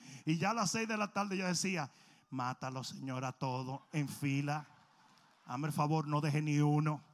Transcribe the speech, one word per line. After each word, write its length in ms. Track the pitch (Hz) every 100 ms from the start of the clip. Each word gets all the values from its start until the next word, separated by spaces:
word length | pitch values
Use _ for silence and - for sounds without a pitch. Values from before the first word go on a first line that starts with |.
| - 135
y 120 | - 165
ya 140 | 190
a 40 |
las 160 | 233 190
seis 160 | 226 226
de 80 | 214
la 140 | 208
tarde 260 | 202 202 190
yo 80 | 185
decía, 440 | 170 190 180 143 - - - -
"Mátalo, 560 | 131 123 131 131 131
Señor, 400 | 123 135 131 127
a 80 | 131
todo 560 | - 135 127 131 135 -
en 160 | 156 139
fila. 600 | - 143 139 143 151 - - _ _ _ _ _ _ -
Hazme 220 | 127 151
el 40 |
favor, 340 | 143 147 156 151
no 140 | 147
deje 220 | 151 151
ni 160 | 151 147
uno. 440 | 147 147 151 151 -